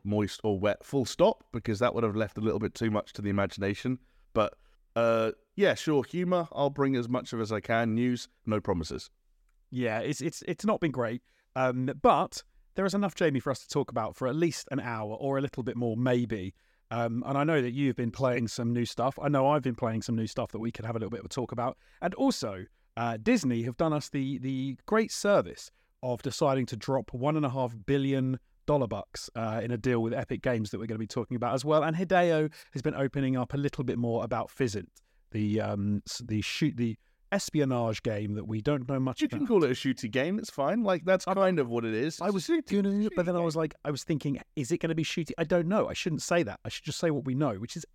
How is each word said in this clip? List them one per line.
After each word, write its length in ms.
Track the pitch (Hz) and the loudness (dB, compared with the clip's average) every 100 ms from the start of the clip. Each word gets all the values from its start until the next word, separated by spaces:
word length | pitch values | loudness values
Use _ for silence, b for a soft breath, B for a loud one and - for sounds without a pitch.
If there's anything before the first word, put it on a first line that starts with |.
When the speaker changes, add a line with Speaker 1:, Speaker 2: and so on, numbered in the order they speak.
| 101 | 0
Speaker 1:
moist 340 | 104 101 - 107 | 0 0 -2 0
or 120 | 98 | 2
wet, 240 | 101 - - | 2 0 -2
full 180 | 139 | -2
stop, 400 | 117 - 190 - _ | 0 4 4 4 _
because 280 | 117 113 104 | -6 -4 2
that 140 | 123 | 2
would 120 | - 113 | 2 0
have 100 | 104 | 0
left 220 | 107 - | -2 -2
a 40 | |
little 180 | 110 98 | 0 0
bit 140 | 107 | -2
too 160 | - 113 | 0 0
much 220 | 104 - | 0 -2
to 80 | - | -4
the 80 | 101 | 0
imagination. 680 | 101 98 - 98 104 127 127 _ _ _ | 2 0 0 -2 -2 -2 -4 _ _ _
But, 200 | 113 104 - _ _ _ 113 | 0 0 -2 _ _ _ 0
uh, 360 | 117 113 110 - _ - | 4 4 2 -2 _ 2
yeah, 180 | 190 | 2
sure, 300 | 113 - 147 | 4 2 2
humour, 440 | 117 175 180 180 165 | 2 -2 0 0 -2
I'll 160 | - 143 | 0 0
bring 260 | 143 139 131 | 2 2 2
as 140 | 120 | 0
much 240 | 123 - | -2 -2
of 80 | 117 | -4
as 100 | 107 | -2
I 80 | 107 | -2
can. 340 | - 117 117 | 0 2 2
News, 360 | 110 123 123 - _ - | 2 2 0 -4 _ -2
no 160 | 107 | 0
promises. 480 | 104 87 - 65 - _ _ _ _ _ _ | 0 -2 -2 -8 -10 _ _ _ _ _ _
Speaker 2:
Yeah, 300 | 127 120 110 | -2 0 0
it's, 220 | 113 147 | -2 -4
it's, 200 | 147 - - | -4 -6 -6
it's 180 | 165 208 | -2 0
not 140 | - | 2
been 140 | 165 | 0
great, 280 | 127 113 123 - _ _ 131 | 0 -2 -4 -10 _ _ 0
um, 340 | 131 127 131 143 | 0 2 -2 4
but 400 | 247 156 185 - - _ _ - | 6 6 2 -6 -16 _ _ -2
there 100 | 190 | 0
is 80 | |
enough 220 | 202 196 - | 0 0 2
Jamie 260 | 170 135 | 2 2
for 100 | 143 | 0
us 80 | 123 | -4
to 80 | - | -4
talk 240 | 147 131 | -2 -2
about 240 | 120 110 - | -2 -4 -4
for 120 | 127 | -2
at 80 | 151 | 0
least 340 | 170 - - | 0 0 -6
an 80 | 135 | -6
hour 340 | 123 113 107 110 | -4 -4 -6 -4
or 220 | 139 135 | -2 0
a 40 | |
little 200 | 139 - | -2 -4
bit 140 | 120 117 | -6 -2
more, 220 | 120 110 | -2 0
maybe. 560 | 127 123 117 107 95 - _ _ - | 2 2 2 -4 -6 -10 _ _ -8
Um, 320 | 117 117 117 127 | -2 -2 -2 -2
and 100 | 139 | 0
I 60 | |
know 180 | 151 156 | 2 2
that 100 | 123 | 2
you've 260 | 127 139 123 | 0 0 0
been 140 | 117 | -2
playing 360 | - 131 123 113 | 0 0 2 -2
some 240 | - 117 | -2 0
new 140 | 120 113 | 0 0
stuff. 340 | - 127 - | 0 -2 0
I 60 | 143 | 0
know 220 | 139 135 | 4 4
I've 120 | 151 | 4
been 140 | 127 117 | 2 0
playing 280 | 117 113 | -2 -2
some 120 | 113 113 | -2 -2
new 100 | 110 | -2
stuff 260 | - - | -4 -6
that 60 | 107 | -4
we 120 | 113 | -6
could 140 | - 110 | -6 -6
have 100 | 113 | -4
a 40 | |
little 100 | 104 | -4
bit 100 | 117 | -8
of 60 | - | -8
a 40 | |
talk 220 | - 117 | -6 -4
about. 260 | 117 120 - b b | -2 -4 -6 b b
And 120 | 180 196 | -4 0
also, 500 | 269 - 113 95 - _ _ - | 0 2 -4 -6 -12 _ _ -4
uh, 220 | 117 110 | -2 0
Disney 460 | 156 247 131 117 | 2 4 4 0
have 120 | 117 117 | -2 0
done 180 | 165 | 0
us 140 | 147 - | 0 -2
the, 280 | 143 135 131 | -4 -4 -4
the 380 | 131 131 135 123 - | -4 -4 -4 -8 0
great 260 | 214 226 | 0 0
service 580 | - 202 190 90 - - _ _ _ | 0 2 4 2 -4 -16 _ _ _
of 200 | 127 120 | -4 -4
deciding 440 | 135 - 147 135 123 | -4 0 2 2 0
to 100 | 110 | -4
drop 360 | - 135 110 | -2 -2 -2
one 220 | 123 139 156 | -2 0 2
and 100 | 143 | 0
a 40 | |
half 260 | 131 123 113 98 | 0 -4 -4 0
billion 540 | 139 135 135 131 127 _ _ - | 2 2 2 0 -2 _ _ 0
dollar 200 | 147 113 | 2 2
bucks, 420 | 104 - - - 117 | -4 -8 -12 -10 -6
uh, 240 | 113 110 | -4 -2
in 100 | 117 | -2
a 60 | 120 | 0
deal 240 | 127 120 | 2 2
with 120 | 113 | 2
Epic 280 | 135 - 131 | -2 -4 -2
Games 300 | 135 117 107 | 0 0 -2
that 80 | 98 | -6
we're 60 | 110 | -6
gonna 120 | 110 | -6
be 100 | 110 | -4
talking 280 | 127 107 123 | -4 -4 -2
about 180 | 120 | 0
as 120 | 127 143 | 0 2
well. 180 | 156 | 2
And 120 | 156 160 | 2 0
Hideo 520 | 185 185 175 156 156 B B | 2 4 4 4 2 B B
has 100 | 135 | -4
been 140 | 151 139 | -2 0
opening 400 | 139 143 131 131 | 0 0 0 0
up 180 | 120 | -2
a 40 | 143 | -2
little 260 | 143 - | -2 -2
bit 140 | 127 120 | -2 0
more 260 | 120 113 | 0 0
about 260 | 110 113 - | -2 -2 -4
Fizzit, 380 | - 127 101 87 _ _ _ _ | -2 0 -2 -8 _ _ _ _
the, 300 | 107 104 107 | -2 0 0
um, 420 | 104 104 101 101 - | 0 -2 0 -2 -4
s-, 140 | - 110 | -10 -4
the 160 | 107 | -2
shoot, 340 | - - 156 117 | -2 0 0 0
the 220 | 117 110 _ _ - | -2 -4 _ _ -4
espionage 720 | 196 - 156 135 123 113 104 | -4 0 0 2 2 0 -2
game 300 | 120 104 104 | -2 -2 -2
that 120 | 104 107 | -4 -4
we 160 | 110 | -2
don't 260 | 123 147 123 | 0 0 0
know 120 | 135 | -2
much 220 | 131 - | -2 -2
Speaker 1:
You 80 | 302 | -2
can 100 | - | -2
Speaker 2:
about. 80 | 254 | 2
Speaker 1:
call 160 | 208 | 4
it 80 | 143 | 4
a 20 | |
shooty 380 | 127 135 127 117 | 2 -2 -2 -2
game. 260 | 127 151 208 | 0 0 -2
It's 120 | - | -4
fine. 340 | - 139 220 | -2 0 2
Like, 220 | 208 180 185 | 2 2 4
that's 220 | 185 - | 2 2
Speaker 2:
I, 60 | |
Speaker 1:
kind 240 | 190 190 170 | 2 4 4
of 120 | 120 | 2
what 160 | 117 113 | 0 0
it 80 | |
is. 280 | 110 151 - | 0 -2 -2
Speaker 2:
I 80 | 180 | -2
was 160 | 196 - | 0 0
Speaker 1:
Shooty, 380 | 330 - 202 | 0 2 2
Speaker 2:
gonna, 260 | 196 202 220 190 | 2 2 0 0
but 100 | 175 | 0
then 100 | 175 | 2
I 40 | |
Speaker 1:
shooty 60 | 170 | 0
Speaker 2:
was 80 | 156 | 0
Speaker 1:
game. 40 | |
Speaker 2:
like, 140 | 160 - | -2 -4
I 80 | 147 | -6
was 120 | 139 | -4
thinking, 360 | - 156 143 139 - - | -2 -2 -2 -4 -6 -6
is 160 | 123 | -2
it 80 | 175 | 0
gonna 160 | 160 160 | 0 0
be 80 | |
shooty? 280 | 156 - 156 - | -2 -2 -4 -2
I 60 | |
don't 240 | 156 180 170 | 2 2 2
know. 200 | 208 117 | 2 0
I 40 | |
shouldn't 280 | - 180 147 | -2 -2 -2
say 220 | - 175 | 2 2
that. 160 | 113 - | 2 -4
I 60 | - | -10
should 160 | - 156 | -10 -8
just 140 | - | -2
say 100 | 170 | 0
what 160 | 143 131 | 0 0
we 80 | |
know, 220 | 127 147 95 | 0 0 -2
which 200 | 117 170 | -6 -10
is 100 | - | -6